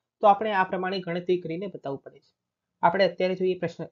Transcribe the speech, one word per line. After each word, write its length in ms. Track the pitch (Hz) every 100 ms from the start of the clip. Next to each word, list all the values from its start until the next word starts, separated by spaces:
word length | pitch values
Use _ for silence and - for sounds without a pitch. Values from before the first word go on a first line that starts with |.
| _ -
તો 20 | 208
આપણે 280 | 202 220
આ 100 | 196
પ્રમાણે 400 | 185 196 185 196
ગણતરી 380 | 175 175 175 180
કરીને 240 | 165 170 196
બતાવવું 340 | 160 143 135
પડે 160 | - -
છે. 140 | _ _ _ _ _ -
આપણે 260 | 175 190 185
અત્યારે 300 | 175 185 185
જોઈએ 200 | 185 180
પ્રશ્ન 260 | 170 - 165